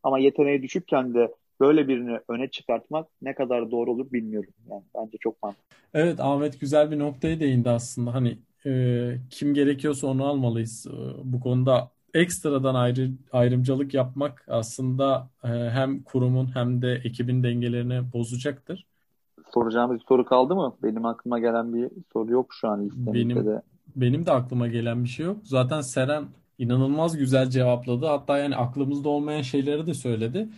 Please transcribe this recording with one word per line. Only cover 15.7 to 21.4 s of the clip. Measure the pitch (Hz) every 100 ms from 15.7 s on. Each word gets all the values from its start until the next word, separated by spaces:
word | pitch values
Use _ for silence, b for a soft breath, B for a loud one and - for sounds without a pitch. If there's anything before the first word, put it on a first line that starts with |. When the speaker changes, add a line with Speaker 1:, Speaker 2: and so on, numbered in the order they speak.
| 127 135 135
Speaker 2:
kurumun | - 131 123 127 131
hem | 127 120 123
de | 123 123
ekibin | 123 - 120 127
dengelerini | 123 120 120 120 123 123 123
bozacaktır. | 120 117 123 147 139 - 185 _ _ _ _ _ - -
Speaker 1:
Soracağımız | 120 113 117 120 120
bir | -
soru | 131
kaldı | 127 127 131
mı? | 190 139 -
Benim | 110 110 117
aklıma | 113 123
gelen | 120